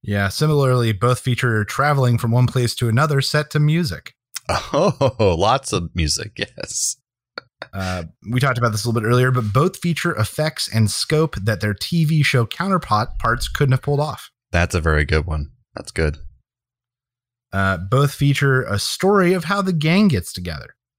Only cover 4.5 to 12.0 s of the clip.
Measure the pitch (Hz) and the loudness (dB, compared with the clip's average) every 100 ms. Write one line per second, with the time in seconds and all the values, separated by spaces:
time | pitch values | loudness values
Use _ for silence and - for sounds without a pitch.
4.5 | - - 139 190 - 135 - 104 82 101 | -6 -2 0 0 2 -2 2 2 4 2
5.5 | 135 - 95 82 85 78 - - - - | 2 0 -4 -4 -2 -2 -2 -6 -8 -10
6.5 | - - - - - _ _ _ - _ | -10 -10 -6 -6 -6 _ _ _ -18 _
7.5 | _ - 95 92 92 82 _ 95 123 143 | _ -14 -8 -6 -6 -8 _ -4 0 0
8.5 | 120 117 107 120 113 107 123 127 127 110 | 0 0 0 -2 -2 2 4 4 2 0
9.5 | 104 175 - 175 156 - - 107 - 98 | 2 0 0 -4 -2 -4 -2 -4 -2 -4
10.5 | - - 110 107 - - 156 160 - 101 | -4 -4 0 0 0 -2 0 0 -2 -2
11.5 | 110 107 101 - 170 | -2 -2 -4 -4 0